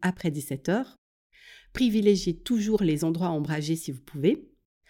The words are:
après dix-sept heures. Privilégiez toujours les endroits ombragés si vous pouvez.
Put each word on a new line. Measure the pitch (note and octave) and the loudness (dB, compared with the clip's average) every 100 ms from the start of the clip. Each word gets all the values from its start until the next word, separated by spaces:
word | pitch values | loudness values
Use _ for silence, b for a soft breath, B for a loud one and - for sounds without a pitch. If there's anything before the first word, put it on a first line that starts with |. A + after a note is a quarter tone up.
après | F#3 F#3 E3+ | -4 -2 -4
dix-sept | D3 - C3+ - | -4 -6 -6 -2
heures. | G#3 B3+ - _ _ _ B B B B | -2 -2 -12 _ _ _ B B B B
Privilégiez | - B3 G#3+ G#3 F#3+ F3+ E3 | 0 2 4 4 4 2 -4
toujours | - A#3 G#3 G#3+ | -2 -2 2 2
les | F3 D3+ | 2 2
endroits | E3 E3 F3+ | 0 0 -2
ombragés | D3+ D3 D3+ D3+ D#3+ | -2 -2 -4 -2 -4
si | - | -6
vous | C3 | -12
pouvez. | - C#3+ D#3+ D#4 - _ _ _ b | -12 0 0 0 -4 _ _ _ b